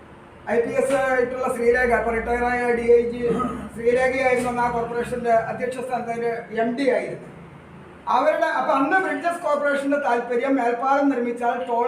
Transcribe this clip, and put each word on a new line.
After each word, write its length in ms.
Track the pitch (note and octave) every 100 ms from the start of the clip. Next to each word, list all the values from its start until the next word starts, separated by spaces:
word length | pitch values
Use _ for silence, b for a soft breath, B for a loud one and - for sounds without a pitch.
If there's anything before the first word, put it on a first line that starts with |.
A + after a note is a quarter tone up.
| - - - - -
ഐ 20 | A#3
പി 100 | B3 C4+
എസ് 160 | C4+ C#4
ആയിട്ടുള്ള 460 | C4+ B3+ A#3+ B3+ B3+ A3+
ശ്രീരേഖ, 360 | A#3 A#3+ B3 A3
ഇപ്പൊ 120 | A3+ A3+
റിട്ടയറായ 460 | A3+ A#3+ A#3+ B3 A#3+ A#3
ഡി 60 | A#3 A#3+
ഐ 60 | A#3
ജി 100 | A#3+ A#3+ B3 B3+ - G#3 G#3+
ശ്രീരേഖയായിരുന്നു 760 | A#3 B3 C4 C4 B3+ B3 B3
അന്ന് 120 | A#3+ A#3+
ആ 20 |
കോർപ്പറേഷന്റെ 600 | A#3+ A#3 A#3+ A3+ A#3+ A#3 A3+ A3+
അധ്യക്ഷ 260 | G#3+ C4 B3+ A#3+
സ്ഥാനത്ത് 460 | A#3+ A3+ A#3 A#3 A3+ - A3
എം 80 | A#3 B3
ഡി 100 | C4+ A3
ആയിരുന്നു 340 | - - - - - - - - - - - A#3+
അവരുടെ. 340 | D4+ D4+ D#4+ D4
അപ്പൊ 120 | C4+ C4+
അന്ന് 180 | D4+ F#4+ F4
ബ്രിഡ്ജസ് 360 | C#4+ E4+ - D4+
കോർപ്പറേഷന്റെ 540 | C#4+ C#4+ C#4 C#4 C#4+ C4+
താല്പര്യം 460 | A#3+ A#3+ A#3+ C4+ C4+
മേൽപ്പാലം 480 | A#3+ A#3 C4+ C#4 C#4
നിർമ്മിച്ചാൽ 420 | A#3+ A#3+ A#3+ A#3+ B3+ B3+
ടോൾ 180 | A#3